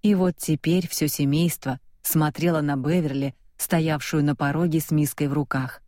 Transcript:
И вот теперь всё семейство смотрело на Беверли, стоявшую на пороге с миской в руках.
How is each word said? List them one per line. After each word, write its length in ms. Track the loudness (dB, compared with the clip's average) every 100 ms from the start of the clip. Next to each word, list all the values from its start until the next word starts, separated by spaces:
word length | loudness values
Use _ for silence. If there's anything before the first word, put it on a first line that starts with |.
И 120 | 4
вот 220 | 4 2 0
теперь 500 | -2 -2 2 0 0
всё 200 | -2 -2
семейство 720 | 0 0 2 0 -2 -6 -8 -12 _
смотрело 580 | -2 0 0 0 0 2
на 160 | 0 -2
Беверли, 580 | 0 0 0 -2 -4 -8 -20 -12
стоявшую 680 | -2 0 0 -2 -2 0
на 140 | 0 0
пороге 440 | 0 0 0 0
с 100 | 0
миской 380 | 0 0 -2 -2
в 40 |
руках. 480 | -2 -2 -4 -6 -10